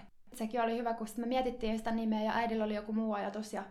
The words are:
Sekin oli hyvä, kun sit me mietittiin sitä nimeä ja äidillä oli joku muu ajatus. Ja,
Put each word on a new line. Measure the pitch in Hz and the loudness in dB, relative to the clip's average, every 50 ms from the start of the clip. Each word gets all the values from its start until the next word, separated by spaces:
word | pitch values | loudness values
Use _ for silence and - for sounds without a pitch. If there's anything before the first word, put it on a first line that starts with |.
| - - - - - - - | -12 -16 -20 -20 -20 -18 -8
Sekin | - 226 220 240 240 233 | -6 -4 -2 0 2 2
oli | 226 226 | 2 2
hyvä, | 240 240 233 226 | 0 0 0 -2
kun | 226 220 214 | -2 -4 -6
sit | - | -4
me | 233 233 | -4 -2
mietittiin | 233 254 262 254 247 240 - 220 220 220 220 | 2 2 2 2 2 0 0 0 0 0 0
sitä | - 226 | 0 0
nimeä | 226 226 226 220 220 214 214 | 0 2 2 2 2 2 2
ja | 220 - | 2 2
äidillä | 226 233 214 226 226 214 | 2 2 2 2 2 2
oli | 214 214 | 2 0
joku | 208 208 214 220 | -2 -2 0 0
muu | 220 220 220 208 | 2 2 2 0
ajatus. | 202 196 202 202 214 214 - - | 0 0 -2 -2 -4 -6 -4 -6
Ja, | 185 202 - | -6 -6 -6